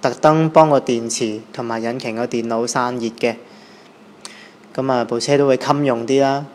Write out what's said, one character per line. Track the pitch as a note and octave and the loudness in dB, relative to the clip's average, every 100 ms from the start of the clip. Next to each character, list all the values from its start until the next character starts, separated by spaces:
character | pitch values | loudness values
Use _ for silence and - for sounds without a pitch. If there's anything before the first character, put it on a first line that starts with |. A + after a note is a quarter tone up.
特 | C3+ | -2
登 | A#2+ D#3 D#3 D#3+ | 2 4 4 4
幫 | D#3+ D#3 | 6 6
個 | C#3 | 4
電 | B2+ A#2+ A#2 | 2 -2 -2
池 | - A#2 G#2+ A2 | -4 -4 -6 -12
同 | - | -10
埋 | A#2+ A2+ | -6 -4
引 | A2+ B2+ | -4 -6
擎 | B2+ A2 | -6 -6
個 | A#2+ | -4
電 | A#2+ A#2 | -4 -2
腦 | A2+ A#2 | -2 -2
散 | C3+ B2 | -2 -2
熱 | B2 A2+ | -2 -6
嘅。 | A2+ A#2+ A2+ - - - - - - - - - - - - - | -2 -4 -4 -14 -20 -20 -20 -20 -20 -20 -20 -20 -20 -20 -20 -14
噉 | - C3+ | -6 -2
啊， | B2 | 0
部 | A#2 A#2+ | 0 -4
車 | - C#3+ | 0 2
都 | C#3+ | 4
會 | B2+ | 2
襟 | - D3 | 2 0
用 | C#3+ A#2 A#2 | 2 -2 0
啲 | C3+ | 2
啦。 | C3+ C#3 C#3+ | 2 0 -6